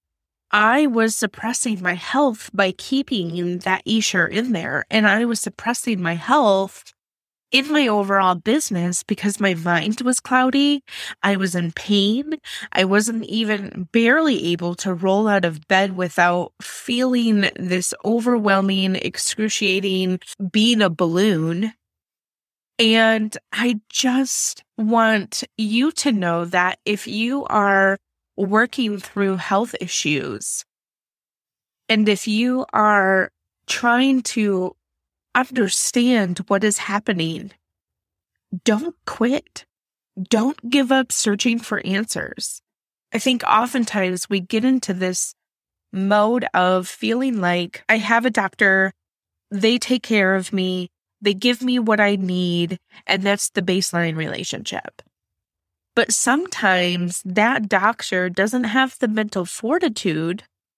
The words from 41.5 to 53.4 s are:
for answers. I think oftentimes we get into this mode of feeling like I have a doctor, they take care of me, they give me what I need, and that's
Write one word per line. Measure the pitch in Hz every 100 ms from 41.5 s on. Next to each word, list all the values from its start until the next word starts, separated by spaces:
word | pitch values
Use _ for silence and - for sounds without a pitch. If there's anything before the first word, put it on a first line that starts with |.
| 233
for | - 208
answers. | - 196 220 - - - - - _ _ _ _ _
I | 220
think | 262 247
oftentimes | - 214 240 254 226 214 185 185 -
we | 196
get | 180 220
into | 254 262 -
this | 185 185 180 - - _ _ _ _ _
mode | 190 196 208 214 240 -
of | 180 180 185 185
feeling | - 220 233 269 220
like | 175 175 170 - -
I | 220
have | 202 233
a | 247
doctor, | 220 196 - 202 190 190 - _ _ _ _ -
they | 202 226 240
take | - 254
care | - 214 190
of | 190 180
me, | 196 185 180 180 _ _ _
they | 202
give | 190 240 240
me | 247 247
what | 220 214
I | 202 202
need, | 185 180 180 175 170 185 _ - -
and | 190
that's | 196 202